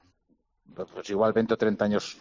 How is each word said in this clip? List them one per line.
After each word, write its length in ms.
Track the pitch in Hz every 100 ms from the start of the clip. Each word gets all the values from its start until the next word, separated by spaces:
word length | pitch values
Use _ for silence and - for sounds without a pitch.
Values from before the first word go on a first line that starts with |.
| _ _ _ _ _ _ - - 92
pues, 160 | 92 90
igual 240 | 101 110
veinte 220 | 107 113 113
o 20 |
treinta 260 | 110 101 104
años 320 | 104 - -